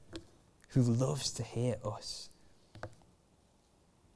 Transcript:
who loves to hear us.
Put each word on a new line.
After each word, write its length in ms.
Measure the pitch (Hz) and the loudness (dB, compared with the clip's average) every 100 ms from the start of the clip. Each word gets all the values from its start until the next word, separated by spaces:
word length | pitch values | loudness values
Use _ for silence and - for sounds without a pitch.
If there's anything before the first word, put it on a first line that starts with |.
| - - - - - - - | -14 -14 -14 -20 -20 -20 0
who 140 | 131 | 4
loves 500 | 120 117 131 147 - | 6 6 2 0 -2
to 100 | - | -4
hear 340 | 117 117 123 - | -4 -2 0 0
us. 440 | 117 110 - - - - - - - - - - - - _ _ _ _ _ _ _ _ _ | -4 -6 -8 -10 -12 -18 -20 -20 -20 -14 -14 -14 -20 -20 _ _ _ _ _ _ _ _ _